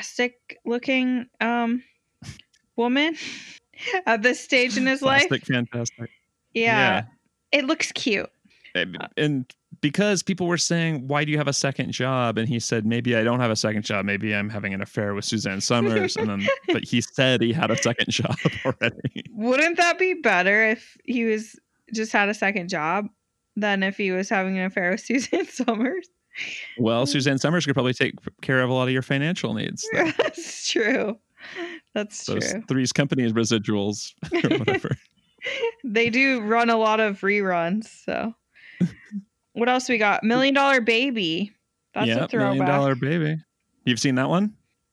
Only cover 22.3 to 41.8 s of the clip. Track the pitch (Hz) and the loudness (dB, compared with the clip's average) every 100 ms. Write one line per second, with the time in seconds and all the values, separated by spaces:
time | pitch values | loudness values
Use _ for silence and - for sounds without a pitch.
22.3 | 214 196 202 175 175 156 190 208 _ _ | 2 0 -2 -4 -4 -2 -2 -4 _ _
23.3 | _ _ 208 208 196 196 196 190 185 190 | _ _ -4 -2 0 0 -2 -2 -2 0
24.3 | 202 190 190 185 196 175 214 - 262 - | 0 0 -2 -2 -2 0 -2 -2 -2 0
25.3 | 339 339 - 233 220 262 370 - _ _ | -2 -2 -4 -2 0 -2 -4 -10 _ _
26.3 | - - - - - 113 117 139 143 139 | -14 -12 -12 -10 -2 0 2 2 0 2
27.3 | 135 147 170 143 131 123 127 131 - - | 2 2 0 0 0 0 0 -2 -4 -12
28.3 | - - 131 127 131 127 131 - 139 156 | -8 0 2 2 2 0 0 0 -2 -2
29.3 | 185 117 110 - - 427 453 330 - 587 | -2 -4 -4 -4 -6 -4 0 0 0 -2
30.3 | - 330 - - 359 220 254 214 233 _ | -4 -12 -8 -4 0 0 0 -2 -6 _
31.3 | _ - - 349 330 _ 214 208 - - | _ -16 -12 -12 -14 _ -8 -8 -10 -6
32.3 | 101 - 202 - 135 123 - 143 131 117 | -4 -4 -4 -2 0 0 0 0 0 0
33.3 | 110 113 113 104 104 101 104 - - - | 2 2 2 2 0 0 -4 -10 -14 -4
34.3 | 339 - 339 - 381 - - _ _ _ | 0 2 0 0 -2 -2 -6 _ _ _
35.3 | _ 494 554 466 453 247 220 233 240 269 | _ -10 -4 -4 -4 -2 0 2 4 2
36.3 | 254 208 233 233 226 220 220 214 196 196 | 2 2 2 4 4 4 4 2 0 0
37.3 | 208 190 175 170 214 - - - 64 226 | 0 2 0 0 -2 -4 -10 -6 -4 -4
38.3 | - _ _ - - 180 - - 202 - | -8 _ _ -10 -2 -2 -4 -14 -12 -12
39.3 | _ _ 214 233 254 254 233 208 180 220 | _ _ -2 2 2 2 2 2 2 2
40.3 | 247 269 277 277 262 226 226 277 220 170 | 4 4 4 4 4 4 2 2 0 -2
41.3 | 165 202 - _ _ | -2 -4 -10 _ _